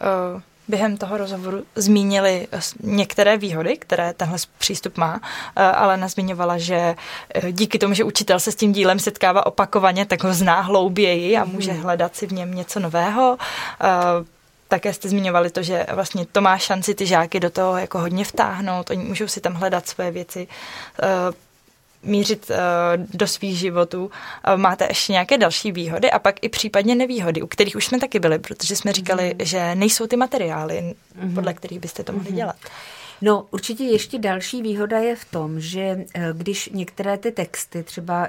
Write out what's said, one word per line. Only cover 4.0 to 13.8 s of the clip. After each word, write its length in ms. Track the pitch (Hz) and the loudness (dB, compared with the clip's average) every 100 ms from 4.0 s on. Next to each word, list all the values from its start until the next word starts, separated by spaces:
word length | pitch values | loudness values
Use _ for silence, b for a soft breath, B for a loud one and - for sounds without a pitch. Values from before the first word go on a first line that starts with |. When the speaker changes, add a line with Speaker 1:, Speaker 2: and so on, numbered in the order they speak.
| 170 | 0
Speaker 1:
tenhle 260 | 170 165 175 | -2 -4 -2
s-, 60 | - | -6
přístup 520 | _ - 190 185 180 | _ -4 -2 -6 0
má, 240 | 165 202 B B B - | 0 -2 B B B 4
eh, 60 | |
ale 340 | 190 - 196 190 | 4 6 4 2
nazmiňovala, 600 | 185 202 190 180 175 175 | 0 -2 -4 -2 0 0
že, 380 | 175 175 175 170 B B B - | 0 2 2 -2 B B B -4
eh, 160 | 180 | -2
díky 280 | 180 214 226 | 0 0 2
tomu, 140 | 196 | 2
že 100 | 196 | 2
učitel 360 | 208 - 208 180 | 2 0 2 2
se 120 | 226 | 2
s 40 | - | 2
tím 160 | 214 | 2
dílem 260 | 202 185 190 | 4 4 4
setkává 460 | 208 - 185 190 - | 0 2 4 4 2
opakovaně, 600 | - 196 208 190 180 202 | 2 2 4 4 4 0
tak 180 | 180 | 0
ho 100 | 190 | 2
zná 280 | 175 185 175 | 2 4 4
hlouběji 760 | 185 196 185 185 190 175 175 220 | 4 4 4 4 4 4 2 2
a 80 | 175 | 2
může 280 | 190 190 | -2 -4
Speaker 2:
Mhm. 80 | 170 | -2
Speaker 1:
hledat 340 | 175 175 175 - | -2 0 0 -2
si 120 | 185 | -6
v 40 | |
něm 200 | 185 175 180 | -6 -6 -8
něco 240 | - 208 | -6 -4
nového. 580 | 170 170 180 220 262 254 B B B B | -2 0 2 4 4 2 B B B B